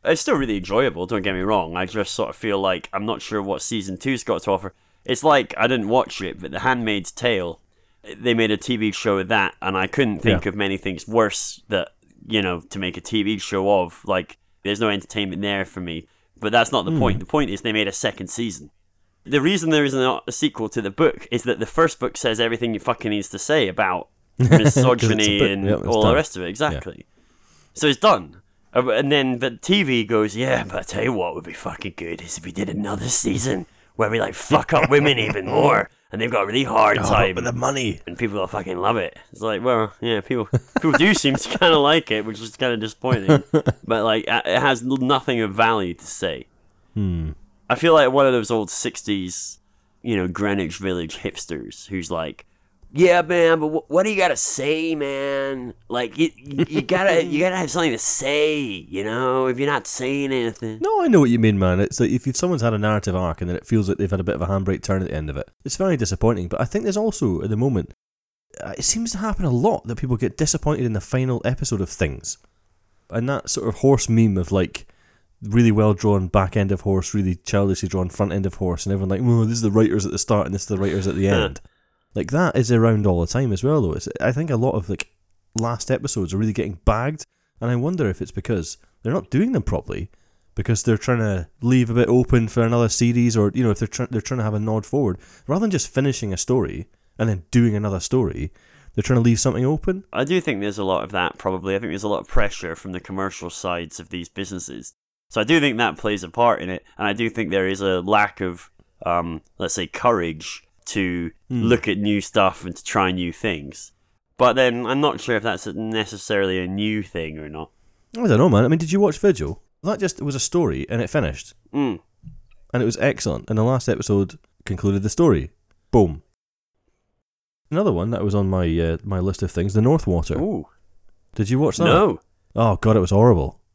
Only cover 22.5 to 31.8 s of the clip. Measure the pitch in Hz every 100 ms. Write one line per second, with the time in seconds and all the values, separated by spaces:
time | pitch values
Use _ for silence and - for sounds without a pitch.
22.5 | 117 117 104 - 117 113 104 98 101 -
23.5 | 151 101 90 95 90 - _ _ - 127
24.5 | 156 107 143 127 120 113 110 104 101 104
25.5 | 98 98 104 - 113 110 131 156 92 90
26.5 | 107 143 73 92 50 - _ _ _ _
27.5 | _ _ - 151 139 214 127 78 - _
28.5 | _ _ 123 127 110 139 147 131 123 127
29.5 | 117 - 202 151 123 104 113 107 104 131
30.5 | 127 95 - - 104 117 113 87 82 85
31.5 | - - -